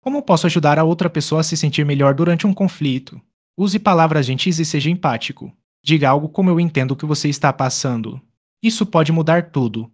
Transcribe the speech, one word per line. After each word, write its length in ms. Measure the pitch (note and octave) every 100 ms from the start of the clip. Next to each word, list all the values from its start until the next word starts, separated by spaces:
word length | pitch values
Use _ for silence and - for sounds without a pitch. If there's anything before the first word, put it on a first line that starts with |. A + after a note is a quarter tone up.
Como 220 | - D4
posso 240 | C4+ E3+ F3+
ajudar 300 | E3+ D3+ D3
a 60 |
outra 240 | D#3+ E3+ F3+
pessoa 340 | D#3 D3 D#3
a 20 |
se 120 | D#3 D#3
sentir 300 | D3+ D3+ D3
melhor 280 | C#3 C#3
durante 320 | C#3 F3 E3+ G#3
um 60 |
conflito? 680 | F#3+ G3 - D3 C3 - C3+ _ _ _ -
Use 220 | G3+ G3
palavras 480 | G#3 F3 D#3+ D#3 C3
gentis 320 | C3 - D#3+
e 60 |
seja 260 | D#3+ D3 C#3
empático. 600 | F3 D#3+ A2+ - B2+ - - _ _
Diga 240 | - D#3 C#3
algo 200 | C3+ D#3
como: 220 | D3+ F#3
"Eu 80 | E3
entendo 340 | E3+ D#3 C3
o 40 | C3+
que 100 | D#3
você 220 | D3+ D3+
está 240 | C#3+ D3
passando." 680 | C3+ C3 - C#3 A#2+ A2 C3 _ _ _ _
Isso 240 | A3+ A3
pode 280 | G#3 D#3+ D#3
mudar 380 | E3 D#3+ E3+ E3+
tudo. 400 | C#3 A#2+ A2 A#2